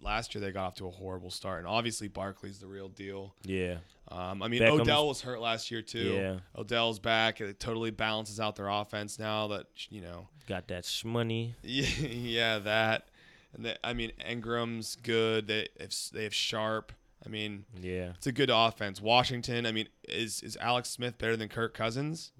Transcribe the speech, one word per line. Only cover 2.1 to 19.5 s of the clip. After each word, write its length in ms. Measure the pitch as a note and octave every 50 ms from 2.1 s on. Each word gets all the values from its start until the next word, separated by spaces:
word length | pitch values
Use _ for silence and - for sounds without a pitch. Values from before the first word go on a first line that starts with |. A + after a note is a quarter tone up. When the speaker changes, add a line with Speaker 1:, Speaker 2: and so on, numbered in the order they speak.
| - G2 F#2+ G2 F#2+ - - G2 G2+ G2
Speaker 1:
the 80 | F#2+
real 220 | F#2+ G2 G2 G2 F#2+
deal. 460 | F#2+ - G2 G2 G2 G2 G2 G2 - _ -
Speaker 2:
Yeah. 340 | F#2+ F#2+ F#2 F2+ F2+ F2 E2+ E2+ - - _ - -
Speaker 1:
Um, 320 | - F2+ F#2 F#2 G2 G2 F#2+
I 40 | A#2
mean, 140 | A#2 B2 A2+
Speaker 2:
Beckham's 200 | A2+ D3+ C3+ A#2
Speaker 1:
Odell 260 | C3+ D3 D3 D3+ D3
was 120 | C3 -
hurt 200 | - B2 B2+ A2
last 300 | A#2 A#2 A2+ A2+ - -
year 120 | A#2 A2+ G#2+
too. 320 | - - A#2 A#2 - F#2+
Speaker 2:
Yeah. 240 | G2 F#2+ F#2+ F#2+ F#2 F#2 - -
Speaker 1:
Odell's 440 | A2+ A2 G2 A#2+ A#2 A#2 A2+ A2+ G2+
back. 400 | G2+ A#2 A2+ A2 A2+ A2+ A2 - A2
It 160 | G2 G2+ -
totally 300 | - B2 A2+ A2+ A2+ A2+
balances 480 | G#2 - A2 A2 A2 A2 A2 G#2+ G#2 A2
out 140 | A2 G#2+ G2+
their 120 | - G2 G2
offense 500 | G2+ G#2 G#2+ - - G#2 G#2 G#2 - -
now 300 | A2 G#2+ G#2+ G#2+ G#2+ G#2
that, 180 | G2+ F#2 - - _ - - -
you 100 | G#2 G#2
know. 280 | F2 E2+ F2 F2 G2 - - D3 -
Speaker 2:
Got 220 | - F#2+ F#2 F#2 -
that 160 | F#2 F2+ -
shmoney. 680 | - - - - A2+ A#2 A#2+ A#2 A2+ A2+ A2+ A#2 A#2 A#2 -
Speaker 1:
<laughs> 40 | -
Yeah, 440 | B2 B2 C3+ B2 A#2 A#2 A#2 D3+
yeah, 520 | B2+ A2+ A#2+ A#2+ A#2+ A2+ A#2 A#2 A2+ A2 G#2+
that. 480 | G2+ G#2+ G#2+ A2 A2 A2 A2 - - - _ - - - - - - _ -
And 100 | - A2
they, 120 | A2+ - - -
I 100 | A#2+ A#2+
mean, 200 | A#2+ A#2 A2 - - -
Ingram's 680 | F2+ A#2 A#2+ A2 A2+ A#2+ A#2+ A#2 A#2 A#2 A2+ A2 - -
good. 500 | - A2+ A2+ A2+ A2+ A2+ A2 A2 A2 G#2+
They 220 | G#2 G#2+ G#2+ G2+ - - -
have, 80 | - G#2+
s-, 220 | - - - - -
they 120 | A2 A2
have 100 | G#2 -
Sharp. 580 | - - - A2+ A2 A2 A2 A2 A2 - - - - _ _ _ _ -
I 40 | -
mean, 360 | G#2+ G#2+ G#2+ G#2 G#2 G2+ G2+ - A2 F2+
Speaker 2:
Yeah. 320 | F2+ F#2 F2+ F#2 F2+ F2+ F2+
Speaker 1:
it's 100 | - -
a 60 | C#3+ B2
good 180 | C3+ C#3 B2+
offense. 500 | A#2 A2 A2+ A2+ A2 - G#2+ G2+ F#2+ G2
Washington, 640 | G2+ A2 A#2+ B2 B2 B2 C3 A#2+ G2+ B2